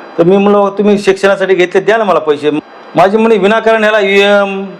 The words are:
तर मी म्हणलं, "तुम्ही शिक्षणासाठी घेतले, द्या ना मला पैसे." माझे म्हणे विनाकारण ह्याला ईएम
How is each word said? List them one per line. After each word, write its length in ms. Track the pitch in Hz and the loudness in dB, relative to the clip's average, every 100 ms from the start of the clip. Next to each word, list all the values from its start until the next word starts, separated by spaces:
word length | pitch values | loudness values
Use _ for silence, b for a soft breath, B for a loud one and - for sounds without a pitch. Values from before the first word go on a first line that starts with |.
| - - | -8 -2
तर 60 | |
मी 120 | 170 196 | 0 2
म्हणलं, 340 | 202 202 196 196 | 2 2 0 0
"तुम्ही 200 | 208 202 | 0 0
शिक्षणासाठी 560 | 196 190 196 190 185 | 0 0 0 0 0
घेतले, 260 | 185 - 190 | 0 0 0
द्या 160 | 180 226 | 0 0
ना 80 | |
मला 140 | 202 160 | 0 0
पैसे." 320 | 151 147 147 147 - - - | -2 -2 -4 -4 -8 -18 -6
माझे 240 | - 190 220 | 0 2 2
म्हणे 180 | 226 214 | 2 2
विनाकारण 460 | 196 220 220 220 | 0 0 0 0
ह्याला 180 | 214 214 | 0 0
ईएम 640 | 202 196 202 202 196 196 196 | 0 2 2 2 0 -6 -10